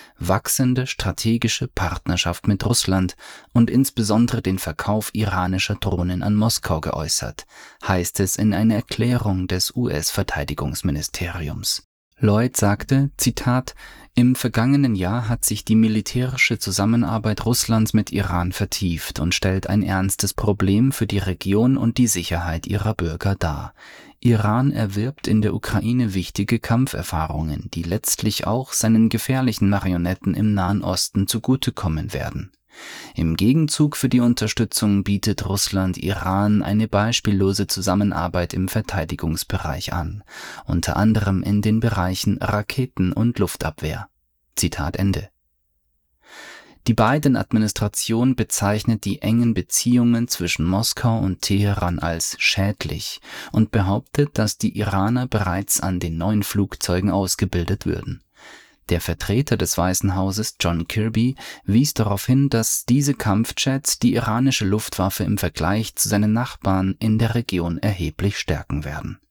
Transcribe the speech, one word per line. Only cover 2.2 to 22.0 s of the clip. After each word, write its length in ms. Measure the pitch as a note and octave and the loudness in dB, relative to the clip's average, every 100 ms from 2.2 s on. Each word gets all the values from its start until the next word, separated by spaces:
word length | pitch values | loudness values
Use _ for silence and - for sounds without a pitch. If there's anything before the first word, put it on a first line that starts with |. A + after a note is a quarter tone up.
| E2+ E2+ - | -2 -2 0
mit 180 | G2 - | 0 2
Russland 520 | A#2 - F#2+ F2+ - - - - | 0 2 2 0 -4 -18 -20 0
und 180 | A#2+ A#2 | 2 4
insbesondere 720 | B2 C3+ - G#2+ A2 A#2+ A2+ | 4 2 0 2 4 2 2
den 160 | G2 F#2 | -2 -2
Verkauf 520 | - D#2 - G#2+ - | -4 -6 -2 -2 -2
iranischer 640 | G#2+ G#2 F#2 F#2 F#2 - G#2 | -2 -2 0 0 0 -2 -2
Drohnen 480 | G2 F2+ F2+ F2+ | -2 0 0 0
an 120 | G2+ G#2 | 0 2
Moskau 440 | A2 - - D#2+ | 2 0 -2 -4
geäußert, 640 | D2 - D2+ - - - - - - - - | -2 -4 -4 -4 -6 -10 -18 -20 -20 -8 -2
heißt 360 | F#2 F2 - | 0 0 -2
es 160 | F#2+ - | -2 2
in 160 | - | 2
einer 220 | F#2 A2 - | 4 2 2
Erklärung 720 | - - A#2+ B2 G#2+ F#2 F#2 | -2 -2 0 0 0 -2 -2
des 260 | F#2 - - | -2 -2 -2
U-S-Verteidigungsministeriums. 2000 | A#2+ D2+ D#2+ - F#2+ - C#2+ D2+ C#2+ - - C#2+ - - E2+ F2 D2+ - - - - _ _ _ | -2 -2 -2 -2 -2 -4 -4 -4 -4 -2 -2 -2 -4 -6 -6 -6 -6 -6 -4 -6 -8 _ _ _
Lloyd 380 | G#2+ G#2 B2+ - | 2 4 2 0
sagte, 540 | G#2 G2+ - C3+ C#3 - | 0 0 0 2 2 0
Zitat, 580 | - - - B2 - - - - - - | -2 0 0 0 -2 -12 -20 -20 -2 4
„Im 180 | B2 | 4
vergangenen 600 | B2+ A#2+ A2+ A#2+ C#3+ C3+ G2+ | 4 0 2 4 4 4 2
Jahr 340 | F#2 A#2 A2 | 0 0 -2
hat 160 | A#2+ - | -2 -2
sich 200 | G#2 - | -2 2
die 100 | A2+ | 4
militärische 800 | A2+ G#2+ - B2 B2+ B2+ - G#2+ | 4 2 -2 -2 -2 0 0 0
Zusammenarbeit 880 | - F#2+ G2+ A#2 G2 A2 A2 G#2 - | -2 0 2 2 2 0 -2 0 0
Russlands 480 | A2+ - A2+ A2 | 0 2 2 4
mit 180 | A2 G2 | 2 2
Iran 420 | - F#2+ F2+ F2 | -2 0 0 0
vertieft 640 | - G2+ - F#2 E2 - - | -2 -4 -2 -2 -2 -6 -4
und 160 | E2+ - | -2 0
stellt 340 | F#2+ F#2+ - | 0 0 0
ein 140 | G2+ | 0
ernstes 500 | F#2 F#2+ G2 - G2 | 2 0 0 0 -2
Problem 580 | - G#2 G2+ F#2+ G2+ C3 | 0 0 2 4 4 4
für 140 | - G#2 | 2 -2
die 140 | G2 | 0
Region 580 | F#2 F2+ F#2+ G2+ B2 C3+ | -2 -2 0 4 4 4
und 220 | A2+ | 2
die 80 | A#2+ | 2